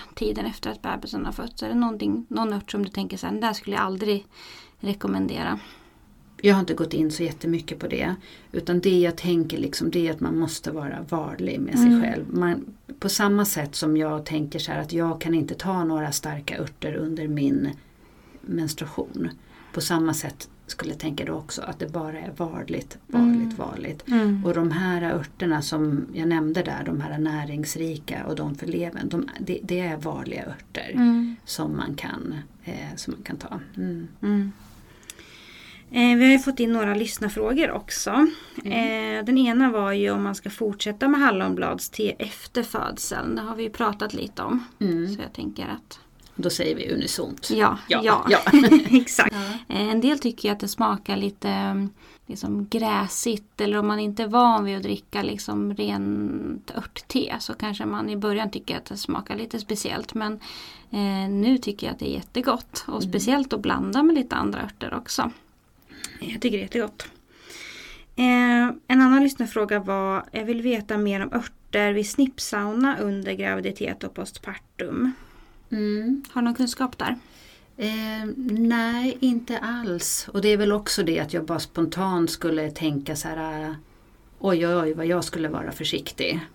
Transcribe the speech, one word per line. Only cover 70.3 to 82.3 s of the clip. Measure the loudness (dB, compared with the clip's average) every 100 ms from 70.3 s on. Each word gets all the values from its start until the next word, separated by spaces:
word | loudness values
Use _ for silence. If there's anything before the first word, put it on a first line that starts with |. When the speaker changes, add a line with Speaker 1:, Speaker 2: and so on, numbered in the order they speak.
Speaker 1:
"Jag | -6 -4
vill | -2
veta | 0 0 0 0
mer | 0 0 0
om |
örter | -4 -4 -14 -4 2 2
vid | 2 0
snippsauna | 2 2 2 -6 -4 -2 2 2 2
under | -2 -2 -4
graviditet | -4 -2 -2 -4 -4 -6 -6
och | -8
postpartum." | -10 -12 -12 -14 -14 -14 -10 -6 0 0 -2 -12 -20 -20 -20 -8
Speaker 2:
Mm. | -2 0 0 0 -2 -2
Speaker 1:
Har | -2
du | 0
någon | 0
kunskap | 0 0 -4 -4
där? | -4 -4 -8 -20 -20 -20 -20 -6
Speaker 2:
Eh, | -4 -4 -4 -6 -6 -4 -2
nej, | 2 4 4 2 0 0 2
inte | 2 2 -2 -6
alls. | -4 -4 -4 -4 -2 -4 -4
Och | 0
det | 4
är | 4
väl | 4
också | 2 0 0
det | 2 0
att | 0
jag | -2 -2
bara | -4
spontant | -4 -2 0 0 0 2
skulle | 0